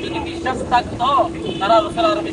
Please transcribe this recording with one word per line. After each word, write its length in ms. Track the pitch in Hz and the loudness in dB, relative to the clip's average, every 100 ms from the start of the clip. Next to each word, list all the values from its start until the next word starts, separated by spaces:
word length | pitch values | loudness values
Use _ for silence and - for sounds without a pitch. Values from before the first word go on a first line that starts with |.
যদি 160 | - - | -6 -6
বিশ্বাস 380 | - - 254 247 - | -6 -4 -4 -4 0
থাকতো, 600 | 240 240 - 240 - 330 - - 330 | 0 0 -2 2 2 2 -2 -6 -4
তারা 200 | - 339 | 4 4
রসুল 260 | 320 - - | 4 0 0
আরবি 260 | 311 - | 0 -2